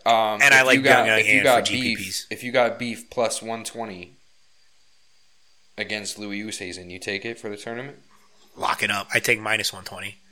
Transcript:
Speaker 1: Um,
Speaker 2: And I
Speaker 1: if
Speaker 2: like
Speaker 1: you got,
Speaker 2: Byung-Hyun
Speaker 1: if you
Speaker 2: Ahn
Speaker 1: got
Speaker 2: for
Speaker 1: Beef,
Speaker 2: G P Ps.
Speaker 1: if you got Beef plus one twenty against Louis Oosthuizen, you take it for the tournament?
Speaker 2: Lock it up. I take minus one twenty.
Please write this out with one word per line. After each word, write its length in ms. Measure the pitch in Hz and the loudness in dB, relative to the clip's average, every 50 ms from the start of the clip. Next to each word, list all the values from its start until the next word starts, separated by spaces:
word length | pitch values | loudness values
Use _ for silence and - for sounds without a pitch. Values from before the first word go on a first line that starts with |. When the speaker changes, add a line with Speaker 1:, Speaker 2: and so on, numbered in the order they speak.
| - | 0
Speaker 1:
Um, 380 | - 117 113 110 107 107 104 139 | 2 4 4 4 2 2 4 6
Speaker 2:
And 100 | 139 139 | 8 8
I 80 | 135 | 8
Speaker 1:
if 60 | 131 | 8
Speaker 2:
like 100 | 131 131 135 | 6 6 4
Speaker 1:
you 40 | 135 | 6
got, 240 | 135 131 123 113 | 6 6 6 6
Speaker 2:
Byung-Hyun 140 | 110 110 110 | 4 4 2
Speaker 1:
if 60 | 107 104 | 4 4
you 100 | 107 104 | 4 4
Speaker 2:
Ahn 60 | 101 | 6
Speaker 1:
got 220 | 135 123 117 104 | 6 4 4 4
Speaker 2:
for 60 | - 101 | 2 -2
Speaker 1:
Beef, 100 | 123 127 | 0 0
Speaker 2:
G 140 | 123 113 | -2 -2
P 140 | 104 101 95 | -4 -6 -8
Ps. 160 | 95 - - - | -8 -8 -8 -8
Speaker 1:
if 120 | 113 - - | -12 -10 -8
you 80 | 123 | -2
got 280 | 120 131 120 117 - - | 0 2 2 2 0 -4
Beef 280 | 120 120 113 104 - - | -8 -8 -8 -10 -12 -10
plus 300 | - - 117 110 - - | -4 -2 -2 -2 -2 -4
one 220 | 107 110 113 113 113 | -8 -8 -8 -8 -10
twenty 540 | - - 117 113 110 95 90 90 87 - _ _ _ _ _ _ _ _ _ _ _ _ _ _ _ _ _ _ _ _ _ _ _ _ _ _ _ _ _ _ _ - - | -12 -10 -10 -10 -10 -10 -14 -14 -18 -20 _ _ _ _ _ _ _ _ _ _ _ _ _ _ _ _ _ _ _ _ _ _ _ _ _ _ _ _ _ _ _ -10 -10
against 400 | 107 101 110 107 101 98 - 101 | -8 -6 -6 -6 -6 -8 -10 -10
Louis 240 | 104 101 101 101 107 | -10 -8 -8 -8 -8
Oosthuizen, 480 | 110 104 - 101 90 85 92 90 90 | -8 -10 -10 -10 -10 -12 -12 -14 -14
you 80 | 90 92 | -14 -12
take 260 | - - 101 98 - | -8 -6 -6 -6 -6
it 140 | 113 117 - | -8 -10 -10
for 100 | - 107 | -10 -12
the 60 | 104 | -12
tournament? 420 | 104 - 117 117 120 131 139 143 - - _ - - _ _ _ - - - - | -10 -10 -10 -10 -10 -10 -14 -16 -20 -20 _ -20 -20 _ _ _ -20 -20 -20 -12
Speaker 2:
Lock 260 | - - - - - - | -6 -4 -4 -2 -2 -2
it 80 | 101 | -2
up. 180 | 104 101 101 - - | -2 -4 -4 -2 -2
I 60 | 120 | -2
take 200 | - - 120 107 | 2 2 0 0
minus 320 | 107 107 110 110 101 - - | 0 -2 -2 -2 -2 -4 -6
one 120 | 92 92 | -8 -14
twenty. 320 | - 101 92 98 101 - - - _ | -14 -12 -12 -12 -12 -14 -16 -20 _